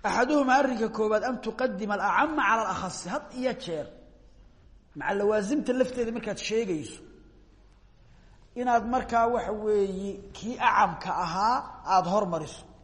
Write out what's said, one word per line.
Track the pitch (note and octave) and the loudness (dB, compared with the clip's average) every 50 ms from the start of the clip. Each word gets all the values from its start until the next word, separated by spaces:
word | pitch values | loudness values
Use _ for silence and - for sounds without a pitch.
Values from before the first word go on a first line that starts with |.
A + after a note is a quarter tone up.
| - | -2
Axaduhumaa, | G3+ E3+ G#3 B3+ B3+ D4+ D4 C#4 B3+ B3+ C#4 | 0 2 2 2 4 4 4 6 6 6 4
arrinka | C#4+ C4 B3+ G#3+ A3+ A3 | 4 2 2 0 -2 -2
koowaad, | A3 G#3+ A3 G#3+ G#3+ G#3+ G#3 | 0 -2 0 2 2 2 0
an | B3+ B3 A3 | -2 -4 -4
tuqaddima | - A3 A3 - B3+ B3 G3+ F#3 A3 G3+ G#3 | -6 -8 -4 -2 -4 -4 -2 -4 -4 -4 -2
alacamma | G3 F#3+ G3+ F3 F#3+ C#4 D#4+ D#4 D4+ | 0 0 2 4 2 2 2 0 0
cala | A#3 G3 A3 A3+ A3 | 2 2 2 2 2
alakhasi, | F#3+ F3+ E3+ F#3+ F#3 - - - F3 | -2 -4 -4 -6 -6 -8 -8 -8 -6
had | A3 D4 - - - | -6 -6 -8 -8 -8
iyo | B3+ B3+ B3+ C4 | -4 -2 -2 -2
jeer, | - - F3 E3 D3+ C#3 - - - - - - - - - - - - - - _ - - - - _ _ - | -2 -6 -6 -6 -6 -8 -10 -14 -20 -20 -20 -20 -20 -20 -20 -20 -20 -20 -20 -20 _ -20 -20 -20 -20 _ _ -14
maca | D3 C3 C#3+ F#3+ | -6 -4 -2 0
lawaasimta | G3+ G3+ G#3 G#3+ G#3+ G3 G3+ C#4+ D4+ - B3+ B3 | 2 2 2 2 2 2 0 -2 0 0 0 2
lafteeda | B3+ B3+ B3+ - B3+ A#3 A3+ | 2 0 0 0 -4 -4 -2
markaad | A#3 A#3 A3 G#3+ G3 | -4 -6 -6 -6 -6
sheegayso, | - - - G#3+ A3+ A#3 F#3+ E3+ D3+ D3 - - - - - - - - - - - - - - - - - - _ _ _ _ _ - - - - - - - - - - _ | -6 -4 -2 0 0 0 0 -2 -4 -4 -8 -14 -16 -18 -20 -20 -20 -20 -20 -20 -20 -20 -20 -20 -20 -20 -20 -20 _ _ _ _ _ -20 -20 -20 -20 -20 -20 -20 -20 -20 -14 _
inaad | B3 B3 B3 A#3+ A#3 G#3 | -4 2 4 4 4 2
markaa, | A#3 B3+ B3+ B3 B3 A#3 A#3 A3+ | 2 -2 -2 0 2 2 4 4
waxa | A#3 A#3+ A3+ - F3+ | 4 2 0 0 -2
weeye, | G#3+ G#3+ G#3+ G#3+ G#3 G#3 G3 G3 F#3+ F#3+ G3+ G3 F#3+ - - - | -4 -2 0 2 2 2 2 0 -2 -6 -6 -6 -8 -10 -14 -18
kii | - - - A3 B3+ | -16 -10 -8 -8 -6
acamka | - A#3 A#3 F#3+ F#3+ G#3+ F3+ D#3+ - - F#3 | 2 2 4 6 6 4 4 2 -6 -6 -4
ahaa | D3+ D#3 F3+ D#3+ E3 F#3+ G#3 A3+ B3 C#4 - - - - - | -2 -2 -2 -2 -2 0 2 2 2 0 -2 -8 -16 -12 -2
aad | - F#3+ F#3 E3+ | 2 4 4 4
hormariso | E3+ G3 G#3+ G#3 F3+ E3+ D#3+ D#3 C#3+ - - - - - - | 4 2 2 2 0 -2 -4 -6 -8 -12 -18 -20 -20 -20 -20